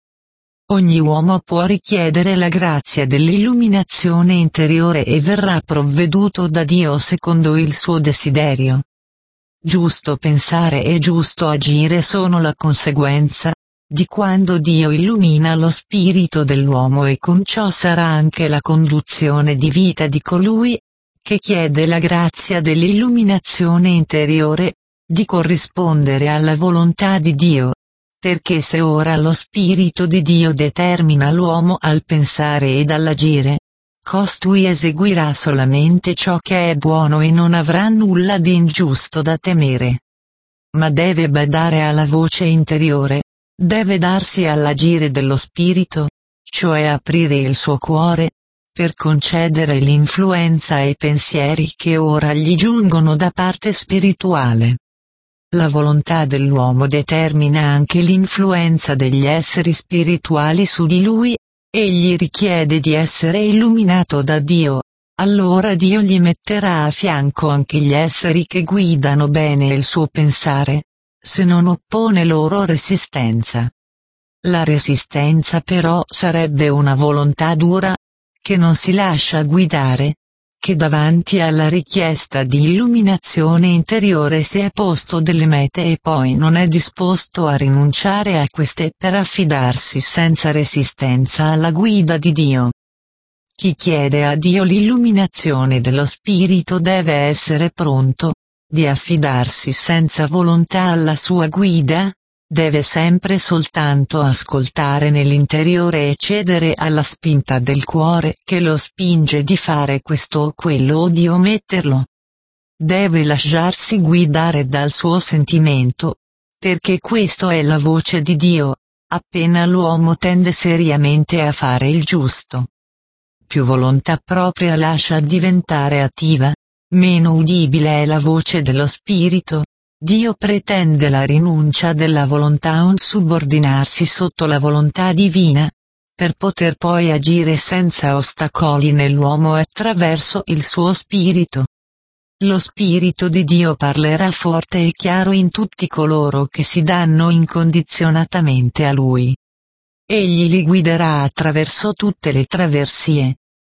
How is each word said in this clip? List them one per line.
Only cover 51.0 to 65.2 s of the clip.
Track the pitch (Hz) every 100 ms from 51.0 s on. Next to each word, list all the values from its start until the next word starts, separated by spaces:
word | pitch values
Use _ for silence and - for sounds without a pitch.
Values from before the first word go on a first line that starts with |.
| 151 151 - 151 139 156 156 -
che | 170 160
ora | 156 151 151
gli | 151 156 175
giungono | 214 233 196 165 156 151
da | 180
parte | - 185 180 -
spirituale. | 185 - 190 196 180 190 160 123 117 117 123 _ _ _ _ _ _ -
La | 175 160
volontà | 151 147 147 - 165
dell'uomo | 147 139 139 139 127 127 139
determina | 147 143 160 160 147 147 151
anche | 147 143 147 175
l'influenza | 175 185 190 - 196 180 170 160 - 139
degli | 135 135 139
esseri | 156 151 - 170
spirituali | 156 - 175 165 175 - 156 151 165 202
su | - 165
di | 180
lui, | 196 226 240 233 _ _ _
egli | - 208 180 175 175
richiede | 175 - 202 175 151 156
di | 147
essere | 156 160 - 165 196
illuminato | 214 214 226 226 202 180 175 143
da | 139 151
Dio, | 147 170 151 135 - _ _
allora | -